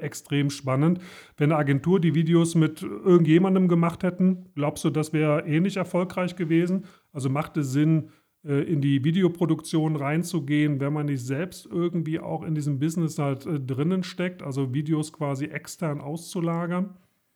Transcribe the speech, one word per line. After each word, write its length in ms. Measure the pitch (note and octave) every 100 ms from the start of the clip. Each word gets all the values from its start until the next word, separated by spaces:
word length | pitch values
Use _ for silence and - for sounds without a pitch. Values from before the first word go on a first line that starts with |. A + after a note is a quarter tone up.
extrem 480 | C#3+ - - C#3+ C#3+
spannend. 500 | C#3 C3 C3 D#3 F3+ - - - -
Wenn 120 | D3
'ne 60 | D#3
Agentur 440 | C#3+ C#3 E3 F#3+
die 120 | E3
Videos 400 | E3 D#3+ E3+ E3+ E3
mit 260 | D#3 -
irgendjemandem 880 | G3 G3+ G3+ F3 D#3 E3 F#3+ F#3+ F#3
gemacht 340 | F3 E3+ E3+
hätten, 480 | F3+ F3+ F#3 F#3 - -
glaubst 280 | D3 D3
du, 60 | E3
das 240 | D3 D#3
wär 320 | D#3 D3+ D3+ E3+
ähnlich 320 | D3+ G3 F#3+
erfolgreich 580 | F3 F3 F3+ F#3 F3+ F3+
gewesen? 500 | E3 E3 E3+ F#3+ - - _
Also, 160 | C#3+ C3+
macht 260 | C3+ D#3 -
es 160 | C#3
Sinn, 380 | C3+ D3+ D#3+ D#3 _ _ _ D3+
äh, 160 | C#3+
in 200 | D#3 D#3
die 240 | C#3 C#3 C3+
Videoproduktion 880 | E3 F3+ F3 E3 D#3+ - E3 D#3 D3+
reinzugehen, 840 | C#3 D#3 F3 E3 C3+ D3 D3+ C#3
wenn 100 | C#3
man 140 | D3+ D3
nicht 200 | C#3 A#2+
selbst 400 | C#3 F#3 - -
irgendwie 540 | E3+ E3+ E3+ D#3 D#3+
auch 240 | - D#3+
in 120 | E3+ D#3
diesem 240 | D3 C#3
Business 380 | D3+ E3 D#3+ D#3+
halt, 280 | C#3+ C3+ -
äh, 120 | D3+
drinnen 440 | B2+ C3 D3+ F#3
steckt, 400 | F3+ - F3+ F3+
also 300 | C#3+ C3 C3
Videos 400 | B2+ D3 D#3 D3+
quasi 320 | - D3 C3+ D3
extern 560 | D3+ - - E3 D3
auszulagern? 960 | C#3 E3 - F#3 E3 E3+ F3 F3+ G3 - _ _ _